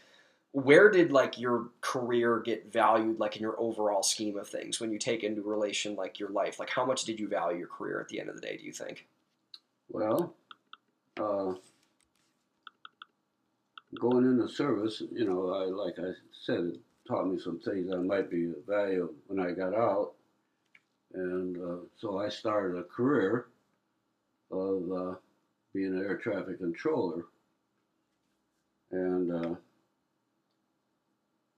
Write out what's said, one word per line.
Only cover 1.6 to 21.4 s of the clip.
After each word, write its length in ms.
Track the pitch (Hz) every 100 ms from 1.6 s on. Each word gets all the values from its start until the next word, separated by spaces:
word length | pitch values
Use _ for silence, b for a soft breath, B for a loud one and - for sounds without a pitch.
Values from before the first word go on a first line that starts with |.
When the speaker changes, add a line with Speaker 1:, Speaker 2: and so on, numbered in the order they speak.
| - -
Speaker 1:
career 580 | - 135 120 120 120 113
get 300 | 110 110 104
valued, 480 | 113 110 113 110 107
like, 160 | 107 104
in 60 |
your 160 | 110 107
overall 440 | 113 107 107 101
scheme 340 | 95 - 107 101
of 100 | 101
things, 300 | - 110 -
when 120 | 113
you 60 | 107
take 240 | 127 117
into 180 | 104 107
relation, 540 | 101 107 104 95 104 101
like, 240 | 92 -
your 80 | 101
life? 320 | 101 92 -
Like, 100 | 104
how 140 | -
much 200 | 131 131
did 140 | - 107
you 80 | 101
value 320 | 98 87 87
your 100 | 85
career 320 | - - 50
at 80 | -
the 120 | -
end 80 | 50
of 80 | 50
the 40 |
day, 140 | - 52
do 40 |
you 100 | -
think? 360 | - - - - _ _ _ _ - _ _ _
Speaker 2:
Well, 460 | - 107 127 175 - _ - _ - _ _ _ -
uh, 360 | 107 101 98 92 - _ _ _ _ _ _ _ _ _ - - - _ - _ _ _ _ _ _ - - -
going 260 | 117 127 127
into 200 | 123 104
service, 520 | - 143 104 110 - 113
you 140 | -
know, 260 | 107 92 92
I, 100 | 95
like 340 | 92 95 95 82
I 140 | 90 90 -
said, 320 | - - 117
it 160 | 85 82 - _ -
taught 180 | 110 92
me 100 | 90
some 180 | 90 85
things 280 | - 98 90
that 140 | 90
might 260 | 92 98 92
be 200 | 87 85
of 120 | 78 80
value 480 | 104 101 92 85 - -
when 140 | 95
I 120 | 92
got 220 | 87 92
out. 380 | 101 117 98 104 - _ _ _ _ _ _ _ _ _
And, 420 | 92 92 92